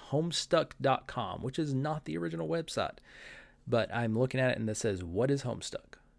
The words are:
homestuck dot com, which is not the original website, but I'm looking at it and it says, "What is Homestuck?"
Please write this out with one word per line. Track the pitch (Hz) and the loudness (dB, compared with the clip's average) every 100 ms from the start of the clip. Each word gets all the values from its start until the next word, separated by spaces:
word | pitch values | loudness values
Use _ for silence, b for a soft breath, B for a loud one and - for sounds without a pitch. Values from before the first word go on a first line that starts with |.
| - | -2
homestuck | 143 170 - - 170 151 - | 0 2 -2 2 2 2 0
dot | 131 127 - | 2 2 0
com, | - 101 90 | -4 -4 -4
which | 123 139 | -4 -2
is | 151 | 0
not | 131 147 151 | 0 0 -2
the | 156 165 | -4 -4
original | 170 165 156 | -2 -2 -2
website, | 165 165 - 90 - B B B B B B - | -2 -2 -2 -2 -4 B B B B B B 2
but | 117 - | 2 4
I'm | 117 117 110 | 0 0 2
looking | 131 131 | 2 2
at | 127 | 2
it | - | 2
and | 113 | 0
it | 107 | 0
says, | 113 95 | 0 0
"What | 87 92 135 | 0 2 2
is | 139 | 2
Homestuck?" | 131 110 - - - - _ | -2 -6 -6 -8 -10 -20 _